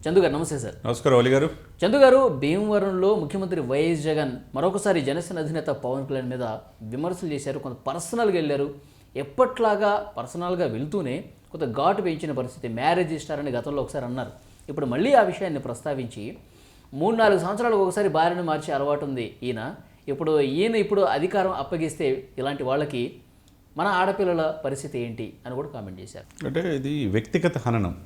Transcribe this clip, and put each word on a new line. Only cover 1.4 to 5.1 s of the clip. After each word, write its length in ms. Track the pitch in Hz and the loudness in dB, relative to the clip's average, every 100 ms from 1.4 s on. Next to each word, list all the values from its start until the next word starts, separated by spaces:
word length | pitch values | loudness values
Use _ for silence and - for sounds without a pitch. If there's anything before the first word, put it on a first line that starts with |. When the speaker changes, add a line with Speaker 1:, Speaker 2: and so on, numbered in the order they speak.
| 156 - - - 180 | 4 -4 -18 -2 2
Speaker 1:
చందు 120 | 277 | 8
గారు, 300 | 269 262 254 | 10 10 6
భీమవరంలో 880 | 139 139 180 214 208 196 185 190 214 | 2 0 0 2 2 2 2 2 2
ముఖ్యమంత్రి 460 | 151 196 185 175 | 0 -4 -2 -2
వైఎస్ 400 | 123 135 165 165 | 0 2 2 2
జగన్ 300 | 151 156 143 123 - 131 | 0 0 -2 -4 -8 0
మరోకసారి 460 | 170 196 202 170 | 0 0 2 2
జనసేన 380 | 135 | 2